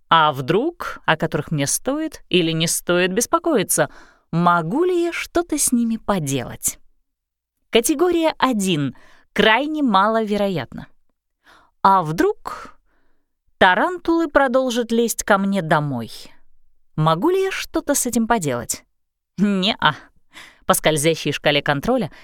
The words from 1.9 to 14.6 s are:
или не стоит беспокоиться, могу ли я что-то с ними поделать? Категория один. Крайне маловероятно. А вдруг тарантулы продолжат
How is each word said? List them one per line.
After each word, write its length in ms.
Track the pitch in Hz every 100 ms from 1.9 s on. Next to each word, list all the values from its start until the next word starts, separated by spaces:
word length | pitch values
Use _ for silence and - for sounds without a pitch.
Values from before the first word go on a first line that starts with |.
| 294 311 - -
или 240 | 180 165
не 160 | 160 165
стоит 460 | - - 175 180
беспокоиться, 760 | 190 233 330 339 262 175 - 147 - - _ _
могу 520 | 165 175 175 160 254
ли 180 | 359 349 339
я 80 |
что-то 440 | 339 - 330 339 294
с 140 | -
ними 240 | 240 233 226
поделать? 800 | - 196 143 135 113 - - - - _ _ _ _ _ _ _ _
Категория 640 | - 240 285 349 339 320 -
один. 580 | 262 220 190 160 139 - - - _
Крайне 500 | - 208 226 294 311
маловероятно. 1040 | 269 190 208 226 214 202 202 175 120 - - _ _ _ _ _ _ _ _ _
А 180 | 196 190
вдруг 800 | 156 170 392 453 - - - - _ _ _ _ _ _ _ _
тарантулы 720 | 190 185 311 359 - 330 330
продолжат 640 | 285 277 254